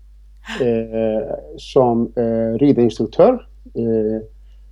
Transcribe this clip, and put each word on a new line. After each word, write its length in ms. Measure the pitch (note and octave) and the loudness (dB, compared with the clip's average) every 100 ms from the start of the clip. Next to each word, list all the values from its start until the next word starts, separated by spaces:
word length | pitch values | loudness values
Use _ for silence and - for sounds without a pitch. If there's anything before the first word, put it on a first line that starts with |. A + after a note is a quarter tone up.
| - - - - - A3 | -20 -20 -20 -20 -14 -4
eh, 720 | B2 A2+ A2+ A2 A2 G#2+ - - C3+ - | 0 0 -2 -2 -2 -2 -4 -8 -12 -18
som, 560 | - C#3 B2 A#2 A#2 - | -2 2 4 2 -2 -2
eh, 420 | A#2 A2+ A2+ A2+ | -2 0 -2 2
ridinstruktör, 880 | C#3+ A#2+ A#2+ - A2+ - G3+ B3 - - B3+ - | 2 4 2 0 -4 2 2 2 -6 -20 -12 -4
eh, 460 | A#2 A2+ G#2+ A2 A2 - - - - | -2 0 0 -4 -8 -18 -20 -20 -20